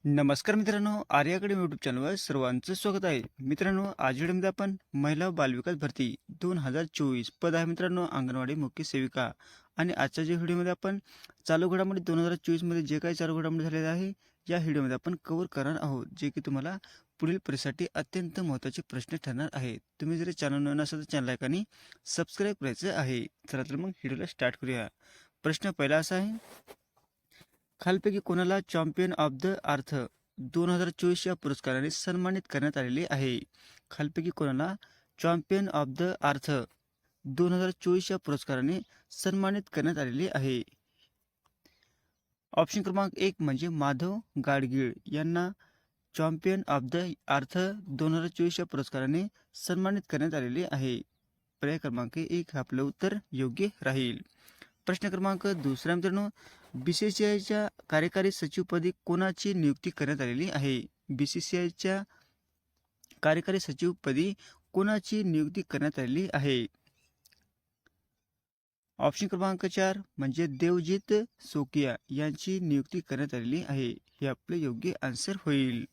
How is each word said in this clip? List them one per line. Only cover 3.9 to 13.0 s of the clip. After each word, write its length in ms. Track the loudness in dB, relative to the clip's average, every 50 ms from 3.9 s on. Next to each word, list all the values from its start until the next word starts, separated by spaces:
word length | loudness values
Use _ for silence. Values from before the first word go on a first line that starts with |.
| -2 0
आज 160 | 0 0 2
व्हिडिओमध्ये 340 | 2 0 0 0 2 0 0
आपण 280 | 0 0 -2 -2 -2 -6 _ _ 0
महिला 340 | 0 2 2 2 2 0 0
व 20 |
बालविकास 440 | 2 2 2 2 2 0 -2 -4 -2
भरती 420 | -2 -2 -4 -2 -2 -2 -2 -2 -8 _ -20
दोन 300 | -10 -4 -2 0 0 0
हजार 260 | 0 0 0 -2 -2 -4 -2
चोवीस 360 | 0 0 2 2 0 -2 -6 _ _
पद 120 | 0 2 2
आहे 100 | 2 2
मित्रांनो, 420 | 0 0 0 0 0 0 0 0 -2
अंगणवाडी 420 | -2 -2 -2 0 -2 -2 -2 -2 0
मुख्य 300 | -2 -2 -4 _ -6 -6
सेविका 480 | -2 0 0 0 0 0 -2 -2 -2 -4 _ -20 -20 -20 -20 _ _ _
आणि 160 | 0 0 0
आजच्या 320 | 2 0 0 0 0 -2 0
जे 100 | 0 0
व्हिडिओमध्ये 360 | 0 0 0 0 0 2 0
आपण 280 | -2 _ -2 -4 -4 -4 _ _ -20 -20 -20 -20 _ _ _
चालू 220 | 2 4 4 4 4
घडामोडी 320 | 4 2 2 2 0 -2
दोन 180 | 0 2 2 4
हजार 160 | 4 2 0
चोवीस 280 | 0 2 2 2 2
मध्ये 200 | 2 0 0 0
जे 160 | 0 0 0
काही 160 | 0